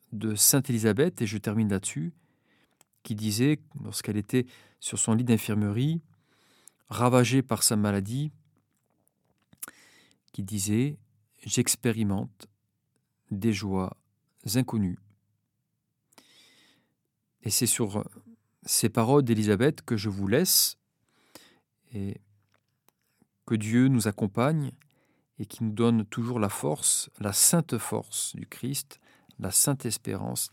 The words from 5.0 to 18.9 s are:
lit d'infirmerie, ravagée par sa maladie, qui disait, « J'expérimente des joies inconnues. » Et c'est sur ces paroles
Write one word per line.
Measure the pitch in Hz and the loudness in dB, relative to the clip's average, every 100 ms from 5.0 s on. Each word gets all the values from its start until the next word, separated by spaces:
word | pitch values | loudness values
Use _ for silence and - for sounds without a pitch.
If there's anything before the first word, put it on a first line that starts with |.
| - | 0
lit | 110 | 2
d'infirmerie, | 123 113 - 107 104 104 139 165 - _ _ _ _ _ _ _ - | 4 2 2 0 0 0 0 -2 -6 _ _ _ _ _ _ _ -10
ravagée | 107 123 123 117 135 | 0 4 6 6 2
par | 131 110 | 0 0
sa | - 110 | 0 2
maladie, | 104 101 101 123 151 - _ _ _ _ _ _ _ _ _ _ _ _ - - _ _ _ _ _ | 2 0 -2 -4 -6 -10 _ _ _ _ _ _ _ _ _ _ _ _ -18 -18 _ _ _ _ _
qui | - | -12
disait, « | 95 104 95 107 139 147 _ _ _ _ - | -6 -4 0 0 0 -4 _ _ _ _ -4
J'expérimente | - 120 - 123 113 104 98 - - - _ _ _ _ _ _ _ - | 0 0 0 0 0 0 0 -4 -10 -20 _ _ _ _ _ _ _ -10
des | 101 113 | -4 0
joies | 101 101 95 92 - _ _ _ _ 113 120 | 0 -2 -2 -4 -8 _ _ _ _ -4 -2
inconnues. » | 127 113 95 87 _ _ _ _ _ _ _ _ _ _ _ _ - _ _ _ _ _ _ _ _ _ _ _ | 0 0 -2 -4 _ _ _ _ _ _ _ _ _ _ _ _ -20 _ _ _ _ _ _ _ _ _ _ _
Et | 113 | -4
c'est | - 120 | 0 2
sur | - 113 104 - - - - _ _ | 0 -2 -4 -6 -12 -20 -20 _ _
ces | - - | -4 0
paroles | 113 | 2